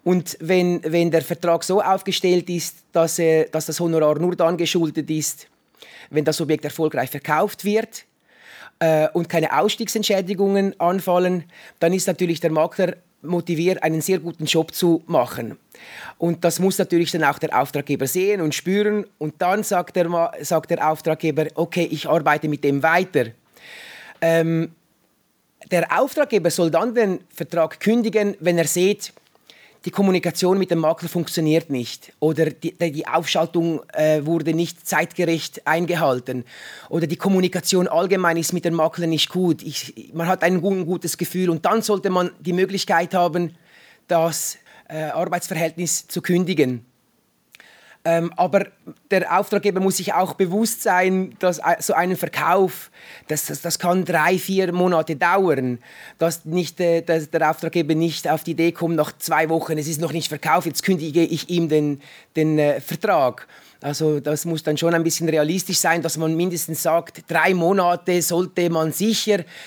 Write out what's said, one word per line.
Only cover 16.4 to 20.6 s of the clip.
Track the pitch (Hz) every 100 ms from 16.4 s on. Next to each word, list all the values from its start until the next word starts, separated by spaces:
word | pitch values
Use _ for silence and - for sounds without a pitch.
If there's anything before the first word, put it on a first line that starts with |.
das | 170 165
muss | 190 185
natürlich | 185 170 170
dann | 165
auch | 147 143
der | 156 120
Auftraggeber | 139 143 135 139 135
sehen | 185 196 202
und | 156
spüren. | - 175 202 208 208 196 -
Und | 151 -
dann | 180 208
sagt | - 180 180 185
der | 170
Ma-, | 170 170 -
sagt | 151 160